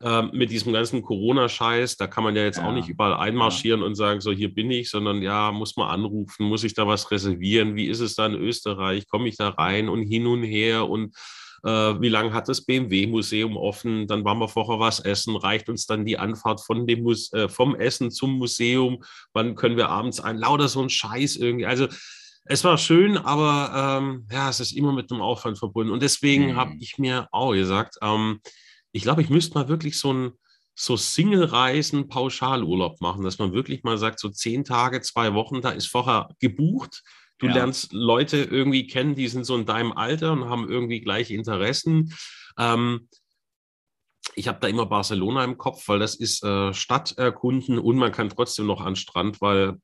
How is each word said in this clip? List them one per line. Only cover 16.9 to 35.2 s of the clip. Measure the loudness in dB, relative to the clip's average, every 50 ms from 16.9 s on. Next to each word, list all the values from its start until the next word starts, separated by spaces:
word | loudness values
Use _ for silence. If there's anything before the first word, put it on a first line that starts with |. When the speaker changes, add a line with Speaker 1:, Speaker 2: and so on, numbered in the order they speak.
| 0 0
Speaker 1:
Mus-, | 2 0 0 0 -2 -4 -2
äh, | 0 -2 0
vom | 0 2 2 2 2
Essen | 2 0 0 0 0 -2 -4
zum | -4 -2 -2 -2 -2
Museum, | 0 -2 -2 -2 0 0 2 2 2 2 2 0 -4 -10 -14 -20 -20 -14 _ -2
wann | -2 -2 -2 0
können | 0 0 2 2
wir | 2 2 2
abends | 0 -2 -2 -4 -4 -6
ein, | -6 -6 -4 0
lauter | 0 2 4 4 4 2
so | 2 0 -2
ein | -2
Scheiß | -2 -4 -4 -4 -4 -2 -2 -2 -2 0
irgendwie, | 0 0 0 0 0
also | 0 0 0 0 0 -2 -8 -18 -20 -20 -20 -20 -20 -20 _ _
es | -4 -2 2 4
war | 4 4 4
schön, | 4 6 6 8 8 6 4 2
aber, | 2 2 2 2 4 4 4 2 0 -2 -2 -2 0 0 0 0
ähm, | -2 -4 -6 -8 -10 -8
ja, | -4 -2 -2 -2
es | -2 -2
ist | -4 -4 -2
immer | 0 0 0 0
mit | 0 -4 -4
einem | -6 -4
Aufwand | -2 -2 -2 -2 -4 -6 -6 -6
verbunden | -6 -6 -2 -2 -2 0
und | 0 0 0
deswegen | 0 0 2 2 4 4 4 4 4
Speaker 2:
Mhm. | 2 0
Speaker 1:
hab | -2 -2 -4 -10
ich | -14 -10 -4 -2
mir | 0 0 0 0 -2 -2
auch | -2 0 2 2 2
gesagt, | 2 2 2 2 0 0 -2 -6 -6 -2
ähm, | 0 0 2 2 0 -2 -4 -8 -18 -20 -20 -20 -20 -20 _ _ _
ich | -10 -4
glaub, | 0 2 2 2
ich | 4 4
müsste | 4 4 4 2 0 -2
mal | 0 0
wirklich | -2 -2 -2 -4 -4 -2
so | 0 0 0
ein, | 0 -2 -4 -6 _ _ _ _ _ _ _ _
so | -6 -4 -2 0
Single-Reisen-Pauschalurlaub | 0 0 0 0 2 4 4 4 4 4 4 4 4 4 4 2 2 0 0 0 -2 -2 -2 -2 -2 -2 -2 -2 -2 -2 0 0 0 0 0 0 0 0 -2 -2 -4
machen, | -4 -4 -2 -2 -4
dass | -4 -2 -2
man | -2 -2 0
wirklich | -2 -2 -4 -6 -6 -4
mal | -2 -2 0
sagt, | 0 -2 -4 -4
so | -8 -8
zehn | -8 -6 -4 -2 -2 -2 -2
Tage, | 0 0 0 2 0 0 -4
zwei | -6 -4 -2 0